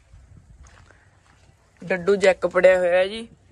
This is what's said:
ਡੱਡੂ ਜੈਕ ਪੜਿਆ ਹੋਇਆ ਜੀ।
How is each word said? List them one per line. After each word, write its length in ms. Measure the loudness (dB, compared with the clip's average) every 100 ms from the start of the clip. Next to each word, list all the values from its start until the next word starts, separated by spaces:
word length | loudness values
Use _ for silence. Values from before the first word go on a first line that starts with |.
| _ -20 _ -20 _ -20 -20 -20 _ _ _ _ _ _ _ _ _ _
ਡੱਡੂ 340 | -8 -6 -2 0
ਜੈਕ 300 | 2 0 -2
ਪੜਿਆ 320 | 2 2 4
ਹੋਇਆ 260 | 0 -2 -2
ਜੀ। 200 | -6 -16 _ _